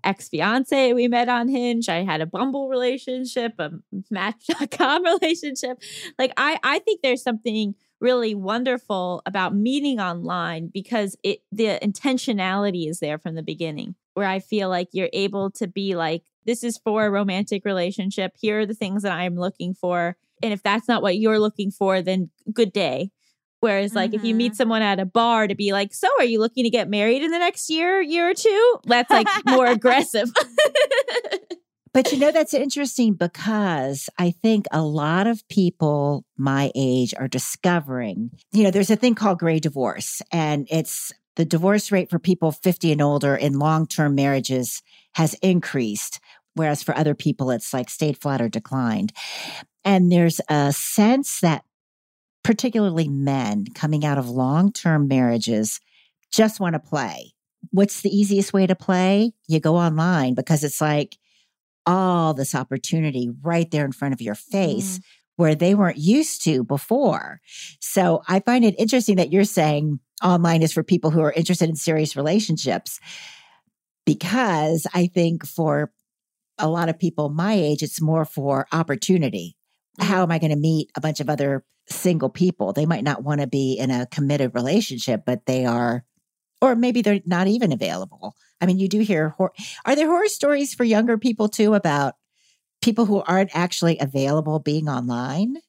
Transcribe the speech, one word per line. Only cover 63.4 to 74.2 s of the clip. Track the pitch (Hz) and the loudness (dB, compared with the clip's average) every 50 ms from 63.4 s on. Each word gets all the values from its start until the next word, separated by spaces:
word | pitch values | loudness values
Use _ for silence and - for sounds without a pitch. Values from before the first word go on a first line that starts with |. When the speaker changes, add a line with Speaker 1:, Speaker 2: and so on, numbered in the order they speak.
Speaker 3:
right | 139 165 170 170 165 165 | -4 -2 0 0 0 0
there | - 151 147 | 0 -2 -2
in | 135 | -2
front | 127 - 147 139 135 | -4 -4 -4 -4 -4
of | 123 | -4
your | 120 110 104 | -6 -8 -8
face | - - _ - 196 190 160 - - 196 190 185 185 | -8 -8 _ -2 0 0 0 0 -2 -4 -6 -8 -10
Speaker 1:
Mm. | - _ _ _ _ _ _ | -14 _ _ _ _ _ _
Speaker 3:
where | - 170 156 156 | 2 2 2 4
they | 151 175 180 202 | 4 4 4 4
weren't | 208 196 175 - - | 4 4 2 0 0
used | 151 175 226 294 311 - - - - | 2 4 4 4 2 0 -4 -2 0
to | 165 151 131 | 0 2 0
before. | 120 - 139 135 - - 226 269 285 202 143 - - - 76 - _ _ - - - - - _ | 0 0 -2 -4 -2 -2 0 2 2 2 0 0 -4 -10 -16 -20 _ _ -20 -18 -18 -18 -16 _
So | - - - 190 180 175 165 - - - | -12 -2 0 2 4 4 2 0 0 0
I | 185 196 | 0 0
find | - - 240 254 233 | 2 2 4 4 4
it | 214 175 - | 4 4 2
interesting | 226 220 - 254 220 - 202 | 0 2 2 2 2 4 2
that | 180 170 - | 2 2 4
you're | 165 196 | 4 4
saying | 196 202 - 185 156 151 151 147 151 151 147 135 _ _ _ - | 4 4 2 2 2 2 2 2 0 0 -2 -4 _ _ _ -2
online | - 185 180 170 170 170 165 165 | 2 4 4 4 4 4 4 4
is | 160 156 | 2 2
for | - 165 - | 2 -2 2
people | - 185 175 - 156 | 2 2 2 2 2
who | 151 165 | 2 4
are | 156 147 | 2 2
interested | - 165 165 - 180 - 180 160 | 0 0 0 0 2 2 2 0
in | 160 | 0
serious | 147 - - 160 156 156 143 - | -2 -2 0 0 0 0 -2 -2
relationships, | 135 139 156 175 226 214 - 160 147 - 135 92 85 - - - - _ - - - - - - - _ _ _ _ _ _ _ _ _ _ _ _ _ | -4 -2 0 0 0 0 0 -4 -2 -2 -4 -4 -4 -6 -10 -14 -14 _ -20 -20 -20 -20 -20 -20 -20 _ _ _ _ _ _ _ _ _ _ _ _ _
because | - 147 - | 0 0 0